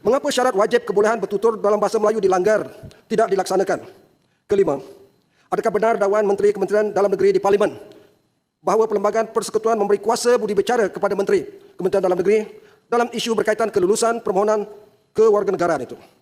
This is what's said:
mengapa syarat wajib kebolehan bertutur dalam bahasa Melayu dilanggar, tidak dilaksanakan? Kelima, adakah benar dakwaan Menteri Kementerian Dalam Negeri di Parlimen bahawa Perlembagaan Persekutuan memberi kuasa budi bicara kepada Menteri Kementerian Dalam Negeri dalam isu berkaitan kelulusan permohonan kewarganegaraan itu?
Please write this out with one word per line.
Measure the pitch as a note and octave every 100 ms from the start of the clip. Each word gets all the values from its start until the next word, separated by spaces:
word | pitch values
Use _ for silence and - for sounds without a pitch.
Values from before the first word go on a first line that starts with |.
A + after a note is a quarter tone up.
mengapa | G3+ C4+ C#4+
syarat | B3+ B3+
wajib | G3 G#3+ A#3+
kebolehan | - G3 G#3 A3+
bertutur | F#3 G3+ A3+ G#3+
dalam | G3 G#3
bahasa | G3+ A3+
Melayu | G#3 A3
dilanggar, | F#3+ F#3 F#3 G#3+ C3+ - - - _
tidak | G3+ A3
dilaksanakan? | F#4+ F#4 D4 F#4+ F3 - - _ _ _ _
Kelima, | _ G3+ F3 C#3 - - - _ _ _ _
adakah | F3+ A3+
benar | G3+ A3 A3
dakwaan | G3 G#3 G#3
Menteri | G3 G#3
Kementerian | G3 F#3 G3+ G#3+
Dalam | F3+ G3+
Negeri | F#3+ F#3+ F#3
di |
Parlimen | F#3+ G3+ F#3+ A#2+ - - - _ _ _ _ _
bahawa | - G3+
Perlembagaan | A3 G#3 G3+ G#3+ A3
Persekutuan | A3+ G3+ G#3+ A3 A3+
memberi | G3+ G#3
kuasa | G#3 A#3 A#3+ A#3+
budi | G#3
bicara | G3+ F#3+ A#3+ F#3+
kepada | - G3 G3
Menteri | G3 G3 - - - _
Kementerian | F3+ G3
Dalam | F#3 F3+
Negeri | F#3 G#3+ G#3+ - - _ _
dalam | A#3+ A#3+
isu | A#3+ A#3+ G3+
berkaitan | A3 G#3+ A3+
kelulusan | G#3 F3+ G#3+ A3+ A#3
permohonan | - F#3+ G#3+ G#3+ G3+ - - _ _ -
kewarganegaraan | A3 G#3 G3 F#3 F3 D3+
itu? | A#2+ A#2 - _